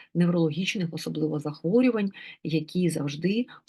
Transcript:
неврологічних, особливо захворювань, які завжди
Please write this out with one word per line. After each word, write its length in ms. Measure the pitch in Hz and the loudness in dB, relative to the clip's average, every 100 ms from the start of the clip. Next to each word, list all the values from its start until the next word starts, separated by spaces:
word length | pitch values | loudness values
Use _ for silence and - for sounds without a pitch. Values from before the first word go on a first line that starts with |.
| - | -6
неврологічних, 720 | 165 175 175 160 151 185 214 170 | 2 2 4 2 0 -4 -2 -4
особливо 460 | 160 - 156 151 151 | -6 -6 -2 -2 -2
захворювань, 720 | 147 151 165 226 254 226 202 - - - | -4 -4 2 4 4 4 0 -4 -16 -12
які 460 | 170 156 156 180 175 | -2 -2 0 0 2
завжди 560 | 151 143 143 175 214 247 - | 2 -4 -2 -2 0 -4 -8